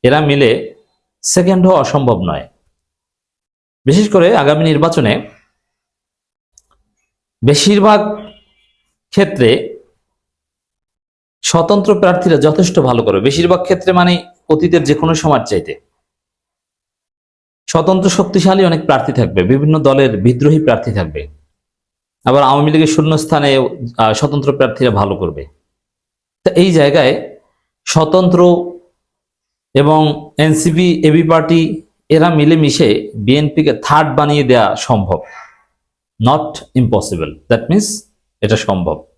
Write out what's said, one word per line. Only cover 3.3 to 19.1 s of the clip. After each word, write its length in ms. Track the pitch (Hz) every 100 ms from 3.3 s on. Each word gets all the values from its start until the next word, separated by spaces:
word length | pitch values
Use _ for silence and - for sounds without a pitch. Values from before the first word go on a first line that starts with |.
| _ _ _ _ _ 131
বিশেষ 200 | 170 208
করে 240 | 196 170 -
আগামী 280 | 143 151
নির্বাচনে 480 | 160 147 165 165 113 123 - _ _ _ _ _ _ _ _ _ _ _ _ _ _ _ _ _ _ _ _ _
বেশিরভাগ 560 | 120 147 196 202 202 208 208 208 - - _ _ _ _ _ _ _
ক্ষেত্রে 360 | - 190 147 120 123 - - _ _ _ _ _ _ _ _ _ _ _ _ _ _ _ _
স্বতন্ত্র 460 | - 165 165 202 190 190
প্রার্থীরা 360 | 185 180 180 151
যথেষ্ট 440 | 151 151 180 175
ভালো 220 | 131 120
করে, 180 | 113 95
বেশিরভাগ 400 | 120 143 170 180
ক্ষেত্রে 300 | - 180 -
মানে 200 | 180 175 175 - _ -
অতীতের 360 | 156 170 170
যে 100 | 139
কোনো 200 | 147 160
সময়ের 300 | 156 160 135
চাইতে 300 | - 95 - - _ _ _ _ _ _ _ _ _ _ _ _ _ _ _ _ _ _ -
স্বতন্ত্র 420 | 165 160 190 190
শক্তিশালী 540 | - 180 196 185 190
অনেক 160 | 180 160
প্রার্থী 280 | - 135 127